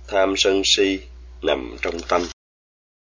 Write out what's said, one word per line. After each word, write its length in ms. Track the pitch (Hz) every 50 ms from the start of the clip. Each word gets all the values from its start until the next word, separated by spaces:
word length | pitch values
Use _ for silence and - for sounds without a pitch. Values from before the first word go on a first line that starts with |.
| - -
tham 260 | 104 98 95 98 98 -
sân 240 | - 101 95 98 95
si 340 | - - - 101 98 95 92 - - - - - - - -
nằm 360 | 82 76 73 67 62 60 62 -
trong 180 | - 87 85 85
tâm. 280 | 82 - 90 87 87 85 - - _ _ _ _ _ _ _ _ _ _ _ _ _